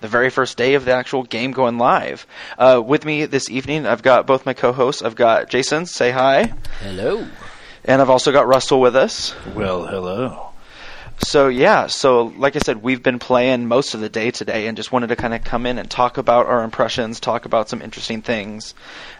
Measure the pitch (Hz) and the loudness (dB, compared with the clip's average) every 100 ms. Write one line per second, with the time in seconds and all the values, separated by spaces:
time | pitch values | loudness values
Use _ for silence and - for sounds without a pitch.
0 | 113 117 127 131 127 - 123 139 127 127 | -2 0 0 0 -2 0 2 2 2 -2
1 | 123 135 123 113 127 131 127 117 123 175 | 0 -6 -6 -6 -6 0 0 2 2 2
2 | - 67 - - - - 127 127 117 151 | 0 -10 -14 -20 -18 2 6 6 4 0
3 | 156 151 151 139 - 123 127 151 127 113 | 0 -4 -2 -2 -4 -8 -4 -4 -2 0
4 | 131 120 - 131 - 127 127 127 127 147 | 4 4 4 0 0 -2 0 2 0 0
5 | 117 113 120 113 - 123 127 151 175 - | -6 2 4 4 2 -2 0 -2 -4 -2
6 | 123 127 131 135 233 - - - 104 92 | 0 2 2 2 0 -4 -6 -8 -8 -6
7 | 113 202 - - - - - - - 131 | -4 -4 -8 -14 -18 -18 -20 -12 0 4
8 | 131 127 - 139 120 131 - 139 127 123 | 6 4 6 4 6 4 4 4 6 4
9 | 190 - - - - 107 101 92 85 98 | 2 -2 -10 -12 -12 -6 -4 -4 -6 -8
10 | 90 98 127 - - - - - - - | -6 -6 -6 -8 -14 -16 -20 -20 -18 -16
11 | - - - 151 139 123 160 196 101 - | -16 -10 0 4 4 4 4 4 2 0
12 | 139 123 117 - 135 147 135 117 110 131 | 4 4 2 0 0 0 -2 -2 -2 0
13 | 135 123 - 127 123 127 120 120 143 113 | 0 -2 0 2 2 0 0 0 0 -4
14 | 107 113 110 123 104 110 107 110 110 127 | -6 -4 -4 -4 -6 -4 -4 -8 -4 -4
15 | 120 120 120 113 - 123 123 120 - - | -2 -4 -4 -4 -4 -4 -4 -6 -8 -2
16 | 127 - 123 120 120 120 113 - 117 - | -2 -2 2 2 4 0 -2 -2 -2 -2
17 | 113 113 - 117 117 113 107 120 113 - | -6 -6 -4 -4 -2 -2 -2 -8 -10 -14
18 | - 113 110 113 101 107 - - - - | -10 -10 -6 -6 -6 -12 -16 -20 -20 -20
19 | - - | -20 -20